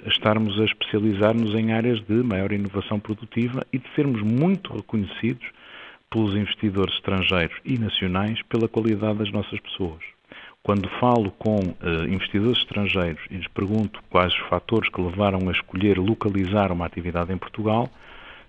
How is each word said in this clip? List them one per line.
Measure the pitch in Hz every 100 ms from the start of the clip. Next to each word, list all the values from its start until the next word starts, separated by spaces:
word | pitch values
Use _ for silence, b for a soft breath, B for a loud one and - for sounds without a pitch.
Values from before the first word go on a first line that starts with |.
| -
estarmos | - 110 110 107 101
a | 107
especializar-nos | - - 107 110 98 107 113 110
em | 110 110
áreas | 113 120 113 101
de | 110
maior | 123 95 95
inovação | 104 98 98 - 104
produtiva | - 107 110 - 120 131 -
e | 135
de | - -
sermos | 139 117
muito | 104 120 170 190 -
reconhecidos | 107 - 113 95 - 117 127 - - B B B B -
pelos | 113 107 101
investidores | 101 - 107 95 92 92
estrangeiros | - 95 92 92 80 -
e | - 127
nacionais | 107 - 95 92 104 113 -
pela | 117 113
qualidade | 117 110 104 107 107
das | 104
nossas | 101 98 104
pessoas. | - - 90 80 - - - B B B
Quando | - 101 90 -
falo | 123 120 101 -
com, | 110 107
eh, | 92 - 87 82 78
investidores | 92 - 101 110 120
estrangeiros | - 104 98 95 87 78 -
e | 95
lhes | 87
pergunto | - 98 110 101 - -
quais | 90 90
os | - -
fatores | 87 - 113 -
que | -
levaram | 90 90 104 95 92
a |
escolher | 85 - 92 101 92
localizar | 95 110 107 98 92 104 98
uma | 87 82
atividade | - 85 85 85
em | 92
Portugal, | - - 107 110 127 - B B B B